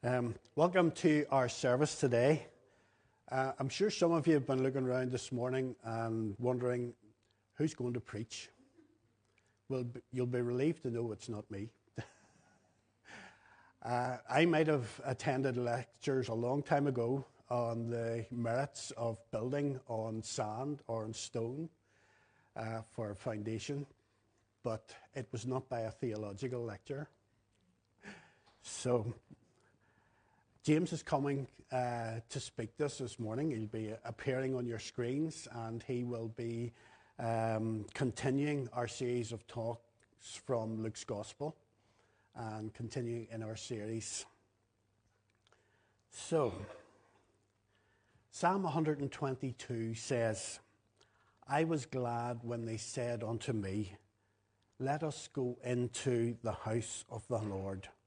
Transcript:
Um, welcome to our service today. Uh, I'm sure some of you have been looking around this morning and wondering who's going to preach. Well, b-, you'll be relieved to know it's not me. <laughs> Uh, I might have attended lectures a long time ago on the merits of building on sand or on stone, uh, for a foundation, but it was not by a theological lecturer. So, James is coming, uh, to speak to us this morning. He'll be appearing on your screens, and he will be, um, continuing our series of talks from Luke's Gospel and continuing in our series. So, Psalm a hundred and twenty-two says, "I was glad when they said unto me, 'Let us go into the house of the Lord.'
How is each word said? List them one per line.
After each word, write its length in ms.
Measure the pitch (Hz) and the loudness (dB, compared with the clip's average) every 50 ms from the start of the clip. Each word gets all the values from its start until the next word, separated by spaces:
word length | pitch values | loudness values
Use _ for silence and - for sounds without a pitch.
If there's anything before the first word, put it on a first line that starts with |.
| - | 2
Um, 320 | 120 127 127 123 117 110 - _ - _ | 2 2 2 2 0 -4 -6 _ -6 _
welcome 380 | - 160 180 175 185 175 165 160 | 4 4 6 8 8 6 6 6
to 340 | - - 160 151 151 147 - | 6 6 6 6 6 4 4
our 180 | 135 135 127 120 | 4 4 4 4
service 480 | - - - 131 123 127 151 143 - | 0 2 4 4 6 6 4 2 2
today. 500 | - - 131 120 117 120 139 156 147 - - - - - - _ _ _ _ _ _ _ _ _ _ _ - | 2 2 4 6 6 8 8 6 4 2 -8 -18 -20 -20 -20 _ _ _ _ _ _ _ _ _ _ _ -4
Uh, 220 | - 131 135 135 135 - | 0 0 0 0 0 -2
I'm 100 | 135 135 | -2 -2
sure 220 | - - 190 214 | 2 2 2 2
some 220 | - - 180 165 170 | 4 4 4 6 6
of 140 | 165 143 170 | 6 6 6
you 60 | 160 | 6
have 120 | 147 127 | 6 6
been 160 | - 135 131 131 | 4 2 4 4
looking 220 | 135 131 139 131 | 2 2 2 2
around 260 | 127 123 127 127 127 | 2 2 2 2 0
this 220 | 127 120 - - - | -2 -2 -4 -2 -2
morning 420 | 120 120 127 127 131 131 131 117 - - | -2 0 0 0 0 0 -2 -4 -6 -8
and 520 | 113 113 113 113 113 113 113 110 107 98 98 | -4 -2 -2 0 0 0 0 0 -2 -2 0
wondering 540 | 120 123 127 123 123 123 123 123 123 120 117 _ _ - - _ _ _ _ _ _ _ _ | 2 2 2 2 2 2 2 0 -2 -4 -6 _ _ -20 -20 _ _ _ _ _ _ _ _
who's 200 | - 147 156 - | 0 0 0 0
going 180 | - 123 123 120 | -2 -4 -2 -2
to 60 | 123 | -4
preach. 480 | - - - 104 117 - - - - - - _ - _ _ - - _ _ _ _ _ _ _ _ _ _ _ _ _ _ _ _ _ | -6 -6 -8 -8 -8 -6 -8 -12 -12 -14 -18 _ -20 _ _ -20 -20 _ _ _ _ _ _ _ _ _ _ _ _ _ _ _ _ _
Well, 140 | 135 127 123 | -2 -2 -2
b-, 180 | 120 120 127 - _ - | -2 -6 -10 -14 _ -2
you'll 140 | 127 123 | 0 0
be 160 | 120 123 123 123 | 2 2 2 2
relieved 400 | 120 123 123 135 156 165 160 - | 2 2 4 4 2 2 0 -2
to 80 | 131 | -2
know 200 | 117 117 120 117 107 | -2 0 -2 -2 -4
it's 160 | 98 - - | -6 -6 -6
not 200 | 117 104 107 _ | -6 -6 -6 _
me. 200 | 104 98 101 117 _ _ _ _ _ | -8 -8 -8 -8 _ _ _ _ _
<laughs> 60 | - - - - - - - - _ _ _ _ _ _ _ _ _ _ _ _ _ _ - - - - - - - _ - - - - - _ _ - | -12 -12 -12 -14 -20 -20 -20 -20 _ _ _ _ _ _ _ _ _ _ _ _ _ _ -20 -18 -18 -18 -18 -20 -20 _ -20 -20 -20 -20 -20 _ _ -4
Uh, 320 | 117 120 123 123 127 127 123 - - | 0 0 2 2 0 -2 -4 -6 2
I 160 | 117 139 165 | 6 6 8
might 220 | 170 165 156 160 | 8 8 6 6
have 220 | 156 156 139 120 107 - - - | 6 6 4 2 -2 -6 -6 -2
attended 520 | 135 131 - - 156 135 131 135 135 120 | -2 -2 0 2 2 2 4 2 2 2
lectures 720 | 120 123 120 117 120 123 - _ - - - 135 131 123 123 | 2 2 2 0 0 -2 -6 _ -6 -2 0 2 2 2 0
a 60 | 117 | 0
long 280 | 113 120 120 131 143 143 | 0 2 2 2 0 2
time 240 | - 160 143 143 143 | 4 4 4 4 4
ago 360 | 131 123 117 117 131 139 131 - _ - - - | 2 2 2 2 0 -2 -2 -6 _ -20 -6 -2
on 400 | 123 123 120 117 117 117 117 113 | 0 0 2 0 0 -2 -2 -2
the 360 | 117 117 117 113 117 117 110 - | -2 -2 0 -2 -2 -2 -4 -6
merits 600 | 120 120 117 113 117 127 143 - - - - - - | -4 -2 0 2 2 2 0 0 -4 -10 -10 -10 -6
of 220 | - 120 117 113 - - _ | -2 -2 -2 -2 -4 -8 _
building 500 | - 110 113 127 135 143 143 143 135 127 - - | -4 -2 -2 0 0 2 0 0 -2 -2 -6 -4
on 340 | 117 113 110 113 110 110 110 | -4 -2 -2 -2 -4 -4 -6
sand 580 | - - - 117 107 107 113 131 143 151 139 - - | -6 -2 -2 -2 -2 -2 -4 -4 -4 -4 -6 -4 -4
or 160 | 117 113 110 | -4 -2 -2
on 80 | 110 113 | -4 -6
stone, 560 | - - - - 139 117 117 127 147 165 165 _ _ _ _ _ _ _ _ _ _ _ _ _ _ _ _ _ | -8 -8 -4 -2 -2 -2 -2 -4 -6 -8 -8 _ _ _ _ _ _ _ _ _ _ _ _ _ _ _ _ _
uh, 240 | - 113 113 113 113 110 - - | -8 -6 -4 -4 -6 -8 -8 -6
for 180 | - 113 107 | -4 -4 -4
a 40 | 104 | -4
foundation, 720 | 98 - 123 110 107 104 110 113 110 - - 143 143 143 - - _ _ _ _ _ _ _ _ _ _ _ _ _ _ | -4 -4 -4 -4 -2 -2 -2 -4 -4 -4 -4 -4 -4 -6 -8 -12 _ _ _ _ _ _ _ _ _ _ _ _ _ _
but 320 | 120 110 110 - - - - - - _ | -4 -4 -4 -6 -12 -20 -20 -20 -12 _
it 120 | 139 123 - - | -8 -8 -6 -6
was 140 | 120 110 | -6 -2
not 220 | 127 131 131 123 - | -2 -2 -2 -2 -2
by 120 | 127 120 | -4 -2
a 100 | 113 110 | -2 -4
theological 760 | 104 - - 123 110 107 107 101 98 101 - 127 123 123 117 | -4 -4 -4 -4 -2 -2 -4 -6 -6 -6 -6 -4 -4 -4 -4
lecturer. 440 | 113 101 98 _ - 143 135 156 - _ _ _ _ _ _ _ _ _ _ _ _ _ _ _ _ _ _ - - - - - - - _ _ - _ _ - | -6 -6 -10 _ -8 -8 -8 -8 -10 _ _ _ _ _ _ _ _ _ _ _ _ _ _ _ _ _ _ -18 -18 -18 -18 -20 -20 -20 _ _ -20 _ _ -14
So, 520 | - - - - 127 123 120 107 120 117 - _ _ - _ _ _ _ _ _ _ _ _ _ _ _ _ _ _ _ _ _ _ _ _ _ _ _ _ _ | -12 -10 -4 0 4 4 4 4 0 -4 -6 _ _ -20 _ _ _ _ _ _ _ _ _ _ _ _ _ _ _ _ _ _ _ _ _ _ _ _ _ _
James 280 | - 156 156 180 - - | 4 6 6 6 2 0
is 120 | 156 - | -6 -2
coming, 420 | - - 139 135 143 143 139 135 - - - - _ | 0 0 2 2 2 0 0 -2 -6 -10 -20 -12 _
uh, 440 | - 127 127 123 120 117 117 113 113 117 - _ | -2 0 0 0 0 -2 -2 -4 -4 -6 -8 _
to 120 | - 139 | -8 -8
speak 360 | - - _ - 117 110 - - | -8 -8 _ -8 -8 -8 -2 -2
to 80 | 151 | -2
us 120 | 139 - - | -2 -2 -4
this 220 | 135 113 - - | -6 -6 -6 -6
morning. 320 | 117 107 110 123 147 160 135 | -4 -4 -2 0 0 0 0
He'll 140 | 110 110 | 0 -4
be 260 | 107 - 113 110 107 110 113 - | -4 -4 -4 -4 -4 -6 -8 -8
appearing 520 | - 110 - - 139 131 131 135 131 131 | -10 -10 -4 -2 0 0 2 0 0 0
on 100 | 123 123 | 0 -2
your 140 | 120 117 113 | -2 -4 -4
screens, 680 | - - - - 120 120 131 143 160 160 156 - - - - | -6 -8 -4 -2 -2 0 0 0 -2 -2 -4 -8 -14 -10 -8
and 280 | 120 113 113 113 117 113 | -6 -6 -6 -6 -6 -4
he 180 | - 127 123 123 | -4 -2 -2 -2
will 240 | 120 120 113 113 113 | -2 -4 -4 -4 -6
be, 440 | 110 - 120 117 117 117 120 120 117 - - - - - - - _ - | -6 -6 -4 -4 -2 -2 -4 -6 -6 -12 -20 -20 -20 -20 -20 -20 _ -4
um, 640 | 120 117 113 113 113 113 113 110 110 110 113 107 104 - - | 0 2 2 2 2 2 2 2 0 0 0 -2 -4 -6 -2
continuing 760 | - 143 123 110 - - 139 131 139 143 147 147 143 131 117 - | 0 0 0 0 0 0 2 2 4 2 2 2 0 -2 -2 -2
our 160 | 139 123 117 | -2 -2 -2
series 420 | - - 131 123 123 123 113 110 | -2 -2 -2 0 0 0 -2 -2
of 160 | 117 110 - | -6 -10 -10
talks 920 | - - 120 113 117 117 117 _ _ _ _ _ _ _ _ - - - - - | -8 -6 -4 -4 -4 -4 -6 _ _ _ _ _ _ _ _ -18 -14 -14 -14 -2
from 380 | - 131 117 110 110 113 110 110 | 0 0 0 0 -2 -4 -2 -4
Luke's 220 | 110 107 - - | -4 -6 -6 -6
Gospel 500 | - 120 101 110 - - _ 143 156 - _ _ _ _ _ _ _ _ _ _ _ _ _ _ _ _ | -6 -4 -4 -4 -8 -8 _ -6 -6 -6 _ _ _ _ _ _ _ _ _ _ _ _ _ _ _ _
and 400 | 117 117 113 107 110 107 110 - | -8 -8 -6 -6 -6 -8 -8 -8
continuing 540 | - 120 113 - 135 120 117 117 120 113 110 | -8 -8 -6 -4 -4 -2 -2 -4 -6 -6 -8
in 120 | 113 110 110 | -8 -8 -6
our 120 | 107 113 | -6 -8
series. 680 | 110 - - 123 110 104 107 113 113 110 - - - - - _ _ _ _ _ _ _ _ _ _ _ _ _ _ _ _ _ _ _ _ _ _ _ _ _ _ _ _ _ _ _ _ _ _ _ _ | -8 -8 -6 -6 -6 -4 -4 -4 -4 -6 -6 -8 -8 -10 -10 _ _ _ _ _ _ _ _ _ _ _ _ _ _ _ _ _ _ _ _ _ _ _ _ _ _ _ _ _ _ _ _ _ _ _ _
So, 420 | - - - - 170 160 143 117 92 90 98 - - - - - - - _ _ _ _ _ _ _ _ _ _ _ _ _ _ _ _ _ _ _ _ _ _ _ - _ _ - | -16 -14 -6 0 2 4 4 2 0 -4 -10 -12 -12 -18 -20 -20 -20 -20 _ _ _ _ _ _ _ _ _ _ _ _ _ _ _ _ _ _ _ _ _ _ _ -20 _ _ -6
Psalm 320 | - - 170 185 196 190 | 4 4 4 6 6 2
a 60 | 170 | 2
hundred 300 | 135 165 156 156 151 139 | 2 2 2 2 2 0
and 120 | 143 135 - | 0 -4 -2
twenty-two 840 | - 151 135 131 127 - 135 120 - - - 123 113 113 113 113 | -2 -2 -2 -2 -2 -4 -6 -6 -6 -8 -6 -4 -2 -2 -2 -4
says, 640 | 110 - - 135 120 117 113 107 95 - - - - - _ _ _ _ _ _ _ - _ _ _ _ _ _ _ - - | -4 -2 0 2 2 4 2 2 0 -4 -8 -10 -12 -16 _ _ _ _ _ _ _ -20 _ _ _ _ _ _ _ -6 0
"I 140 | 135 151 165 | 2 2 4
was 220 | 165 165 151 123 | 4 2 0 -2
glad 560 | - - 131 123 117 120 117 117 120 123 117 120 | -2 -2 -2 0 0 0 0 -2 -2 -4 -4 -4
when 240 | 117 120 117 117 | -4 -4 -2 -2
they 100 | 113 110 | -4 -4
said 460 | 110 - - - - 120 120 120 110 117 | -4 -6 -6 -4 -2 -2 -2 -2 -2 -2
unto 300 | 107 117 110 - - 120 | -2 -4 -4 -2 -2 -2
me, 440 | 110 98 95 95 104 107 95 95 - _ _ _ _ _ _ _ _ _ _ _ _ _ _ _ _ | -2 0 0 -2 -2 -2 -4 -6 -16 _ _ _ _ _ _ _ _ _ _ _ _ _ _ _ _
'Let 240 | 131 135 143 151 160 | -2 0 0 0 0
us 240 | 156 139 - - - | -4 -4 -6 -12 -8
go 280 | _ 139 131 123 123 - - | _ -2 -2 -2 -2 -4 -2
into 760 | 123 123 123 123 117 - - - 135 123 117 117 117 120 117 - | 0 0 2 0 0 -2 -2 0 2 4 4 2 2 0 -2 -2
the 100 | 113 101 | -4 -4
house 520 | - - 117 110 120 113 - - - - - | -2 -2 -2 -2 0 -2 -2 -8 -10 -10 -8
of 180 | 120 113 - - | -10 -10 -4 -2
the 100 | 123 110 | -2 0
Lord.' 500 | 107 104 98 95 95 98 95 95 95 - - _ _ | 0 -2 -4 -4 -4 -4 -6 -6 -8 -14 -18 _ _